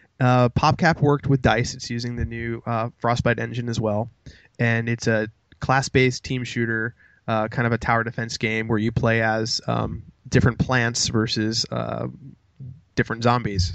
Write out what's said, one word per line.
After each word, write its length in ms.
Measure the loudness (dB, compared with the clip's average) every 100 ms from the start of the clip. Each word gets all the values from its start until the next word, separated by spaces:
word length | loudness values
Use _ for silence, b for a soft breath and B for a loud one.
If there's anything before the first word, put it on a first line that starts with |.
| B 0
uh, 300 | 4 6 4
PopCap 500 | 4 2 4 2 4
worked 280 | 2 2 2
with 140 | 2
dice. 320 | 4 2 0 -6
It's 140 | -8
using 280 | -6 -6 -6
the 80 | -6
new, 360 | -6 -6 -6 -4
uh, 240 | -2 -4 -2
Frostbite 420 | -2 2 2 2
engine 300 | 0 -4 -4
as 100 | -2
well, 300 | 0 0 -4 _ B B B 0
and 300 | 2 2 0
it's 180 | -2 0
a 220 | 0 0 _ _ -8
class-based 640 | 0 2 2 4 4 0 -6
team 180 | -6
shooter, 500 | -4 -4 -2 -2 -4 -8 b b -4
uh, 180 | -2 -2
kind 180 | 0 0
of 60 |
a 40 | 0
tower 260 | 2 0 0
defense 320 | -4 -6 -4
game 320 | -2 -2 0
where 80 | 0
you 100 | 0
play 300 | 0 2 2
as, 380 | 2 0 -2 -4 -4
um, 340 | -4 -4 -8 -14 -18 0
different 280 | 2 2 0
plants 500 | 0 0 0 -2 -2
versus, 560 | 0 0 0 -2 -2 -4
uh, 360 | -6 -6 -6 -8 -10 -20 -20 _ -18 -18 -18 _ -4
different 260 | -2 0
zombies. 480 | 2 2 0 -2 -2